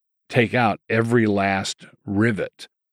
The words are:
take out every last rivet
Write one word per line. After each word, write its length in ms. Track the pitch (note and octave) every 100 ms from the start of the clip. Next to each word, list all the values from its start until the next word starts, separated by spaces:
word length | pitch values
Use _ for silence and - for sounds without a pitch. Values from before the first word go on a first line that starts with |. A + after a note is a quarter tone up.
| _ _ -
take 260 | B2+ A2+
out 240 | B2 A2+ F#2+ -
every 380 | A2+ A2+ A#2+ G#2+
last 600 | G2+ G2 F#2+ G2+ - - _ -
rivet 640 | G2 A2+ F#2+ - - - _ _